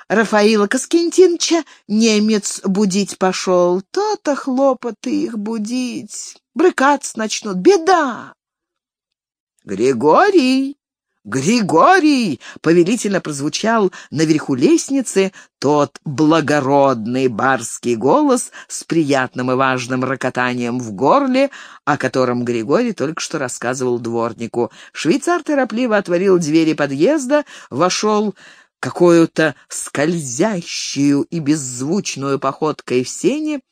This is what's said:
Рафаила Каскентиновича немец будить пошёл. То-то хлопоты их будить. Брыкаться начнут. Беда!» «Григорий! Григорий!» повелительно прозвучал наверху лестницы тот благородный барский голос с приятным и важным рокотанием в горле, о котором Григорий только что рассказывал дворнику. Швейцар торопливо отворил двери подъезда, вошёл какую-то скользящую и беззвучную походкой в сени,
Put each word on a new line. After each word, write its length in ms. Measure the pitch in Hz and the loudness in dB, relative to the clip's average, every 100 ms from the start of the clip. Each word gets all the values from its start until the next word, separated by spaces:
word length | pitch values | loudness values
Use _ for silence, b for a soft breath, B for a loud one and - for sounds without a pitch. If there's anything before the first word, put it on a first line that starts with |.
| B | B
Рафаила 580 | 190 214 214 208 220 202 | 0 2 4 4 4 2
Каскентиновича 1000 | 262 - 339 339 311 370 339 - 330 294 b - | -2 0 0 2 6 4 4 0 -2 -2 b -2
немец 760 | 214 226 214 214 214 - - | 2 4 4 2 0 -2 -6
будить 540 | - 190 214 185 190 - | -2 0 2 0 -2 -2
пошёл. 640 | 185 185 - 180 175 180 - | -2 -2 0 2 2 0 -4
То-то 440 | - 415 403 - | -4 -2 -2 -4
хлопоты 920 | 269 - 254 277 262 240 226 - 202 | -4 -2 0 2 0 -6 -8 -4 -4
их 140 | 226 226 | -4 -6
будить. 1000 | 202 226 208 247 254 220 208 - - - _ | -6 -6 -4 -4 -4 -8 -12 -14 -14 -18 _
Брыкаться 640 | 233 349 - 277 277 - - | 0 2 4 0 0 -4 -8
начнут. 400 | 220 - 214 185 | -8 -6 -6 2
Беда!» 760 | 180 392 320 359 285 214 - - _ _ _ _ _ _ _ _ _ _ _ _ | 4 4 4 2 2 -6 -14 -20 _ _ _ _ _ _ _ _ _ _ _ _
«Григорий! 1120 | - 98 123 127 143 202 403 381 254 262 269 285 _ _ _ _ | -10 0 2 2 4 4 6 4 4 0 -2 -8 _ _ _ _
Григорий!» 1160 | - 120 135 240 202 - 196 381 302 277 220 127 B B | -6 -4 0 0 2 4 6 6 4 2 0 -4 B B
повелительно 580 | 147 175 170 233 208 190 | 2 4 4 0 0 -2
прозвучал 720 | 156 143 147 - 214 226 190 B B | -4 -6 -6 -4 -2 0 0 B B
наверху 440 | 131 160 156 - | -2 2 2 0
лестницы 800 | 131 156 330 - 269 247 - 190 B B _ | -2 2 0 0 -4 -2 -2 -2 B B _
тот 400 | 131 147 143 - - | 0 2 0 -4 -10
благородный 1200 | 127 156 165 143 147 131 143 135 123 107 127 131 | 0 2 2 2 0 2 2 4 2 -2 0 0
барский 680 | 107 127 131 117 - 135 | 0 0 0 -4 -6 -4
голос 560 | 117 127 277 294 247 - B B | 0 2 2 2 0 -2 B B
с 180 | - | -14
приятным 680 | - 165 147 139 127 127 127 | -4 -2 0 0 -2 -4 -2
и 60 | 127 | 0
важным 480 | 135 127 120 127 | 0 -2 -4 -4
рокотанием 760 | 127 135 127 123 123 123 120 123 | -4 -4 -4 -2 -2 -2 -4 -4
в 140 | 117 | -6
горле, 580 | 98 139 262 277 254 277 B B B | -2 2 2 2 0 0 B B B
о 140 | - 147 | -4 -2
котором 480 | 131 135 123 123 120 | -2 -2 -2 -2 -2
Григорий 480 | 120 113 165 247 | -4 0 0 0
только 260 | 202 135 170 | -4 -6 -6
что 180 | - 156 | -8 -6
рассказывал 600 | 131 - 117 131 127 120 | -8 -6 -6 -4 -2 -2
дворнику. 760 | 117 117 113 110 113 117 120 B B | -4 -4 -4 -6 -8 -4 -4 B B
Швейцар 500 | - 147 247 - 349 | -6 0 0 0 -4
торопливо 560 | 311 294 254 220 254 208 | 0 -2 -2 -2 0 -2
отворил 400 | 185 175 196 180 | 0 0 2 2
двери 340 | 156 160 160 | 2 2 2
подъезда, 720 | 151 143 135 185 311 254 294 294 B B | 0 -2 0 2 2 0 -2 -2 B B
вошёл 640 | 120 180 - 214 214 214 - B B B _ | -2 -2 0 -2 0 -2 -6 B B B _
какую-то 720 | 131 - 175 170 165 - 160 - b | -10 2 4 6 4 2 -2 -2 b
скользящую 1500 | - - - 151 175 139 120 214 196 170 - - - 143 143 | -14 -10 -2 -2 -2 -6 -2 -2 -2 -8 -10 -8 -2 0 0
и 180 | - 165 | -2 -6
беззвучную 1000 | 143 156 131 123 135 202 - - 139 135 | -2 -2 -4 -8 -4 -4 -4 -8 -4 -2
походкой 640 | 135 135 156 139 - 123 | -4 -2 -4 -6 -2 -2
в 40 | 127 | -2
сени, 520 | - 165 285 302 294 _ | -2 -2 0 -4 -6 _